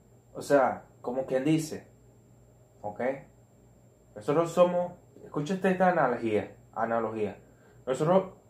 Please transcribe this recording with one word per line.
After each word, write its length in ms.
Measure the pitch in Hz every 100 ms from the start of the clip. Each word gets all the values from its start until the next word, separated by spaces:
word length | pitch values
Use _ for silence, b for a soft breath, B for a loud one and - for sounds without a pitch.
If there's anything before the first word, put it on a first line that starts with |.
| _ - _
o 80 | 139
sea, 440 | 131 143 123 - - -
como 240 | - 127 131
quien 180 | 131
dice, 440 | 139 156 - 95 - - - - _ - - - _ _
¿ok? 200 | 104 - 120 139 - - - _ - _ _ _ _ -
Nosotros 360 | 107 147 170
somos, 420 | 170 180 175 175 - - -
escucha 320 | - 156 151 190
esta 340 | 196 185 185
analogía, 640 | 175 135 117 113 104 98 - -
analogía. 640 | - 113 117 113 110 101 - - b b b -
Nosotros 480 | 131 156 185 185 - -